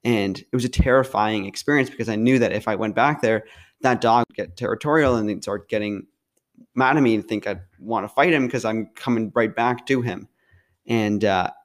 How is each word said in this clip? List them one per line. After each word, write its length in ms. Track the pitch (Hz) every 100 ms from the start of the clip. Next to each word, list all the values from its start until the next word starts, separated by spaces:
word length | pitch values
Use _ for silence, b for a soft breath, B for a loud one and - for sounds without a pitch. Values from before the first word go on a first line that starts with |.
And 340 | 120 113 98 92
it 160 | -
was 120 | 127
a 40 | 123
terrifying 760 | - 135 131 127 104 107 110
experience 440 | 98 - - 147 131
because 200 | - 117
I 60 |
knew 220 | 107 117 131
that 140 | 113
if 160 | 104 113
I 80 |
went 180 | 101 110
back 280 | 101 135 147
there, 240 | 110 110 - B B B
that 200 | 127 117
dog 240 | 117 117 120
would 80 | -
get 180 | 85
territorial 600 | 85 120 110 147 156 139
and 120 | 147 107
he'd 140 | 98
start 260 | - 101 -
getting 380 | 107 104 98 - _ _ _ _ _ -
mad 200 | 123 131
at 60 | 147
me 140 | 127
and 120 | 110 101
think 200 | 107 104
I'd 140 | 90 92 _
wanna 280 | 104 110 101
fight 240 | - 165
him 160 | 156 123
'cause 180 | 127
I'm 220 | 110 110 104
coming 360 | - - 120 110
right 220 | 120 110
back 320 | 107 117 120 -
to 160 | 135
him. 240 | 120 - - _ _ _ _ _
And, 400 | - 117 104 104
uh, 240 | 104 92 87 -